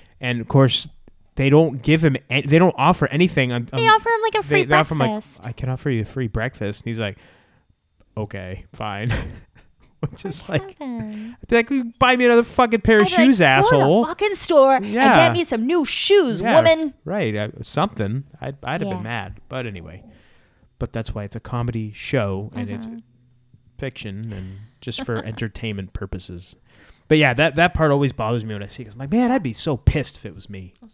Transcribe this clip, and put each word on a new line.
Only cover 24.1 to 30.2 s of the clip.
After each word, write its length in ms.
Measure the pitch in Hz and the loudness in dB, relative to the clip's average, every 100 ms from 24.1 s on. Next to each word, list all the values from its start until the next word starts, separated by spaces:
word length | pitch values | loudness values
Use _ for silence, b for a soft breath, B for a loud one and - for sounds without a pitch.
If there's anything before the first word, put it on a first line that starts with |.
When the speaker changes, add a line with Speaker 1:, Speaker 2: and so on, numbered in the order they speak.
| 98 113 | -12 -12
Speaker 1:
and 260 | 95 95 98 110 _ | -12 -14 -16 -20 _
just 240 | 127 175 | -12 -8
for 120 | 262 110 | -6 -6
Speaker 2:
<laughs> 80 | |
Speaker 1:
entertainment 680 | 110 110 110 - 113 101 95 | -6 -8 -10 -8 -8 -8 -10
purposes. 600 | - 95 92 - 90 - - b b b b - | -12 -10 -12 -12 -16 -18 -20 b b b b 0
But 100 | 156 | 2
yeah, 160 | 139 | 4
that, 220 | 123 156 143 | 2 2 2
that 180 | 175 | 0
part 160 | - 156 | 2 2
always 220 | 143 139 | 2 0
bothers 320 | - 110 120 | -2 -4 -4
me 100 | 107 | -6
when 80 | 101 | -10
I 40 | 98 | -12
see 160 | - | -14
it. 40 | 110 | -18
'Cause 80 | |
I'm 60 | 110 | -14
like, 100 | 139 | -4
"Man, 220 | 226 240 | 0 0
I'd 100 | 262 | 0
be 100 | 139 | -4
so 240 | - 165 123 | -6 -4 0
pissed 400 | - 151 - | 0 0 -4
if 80 | - | -12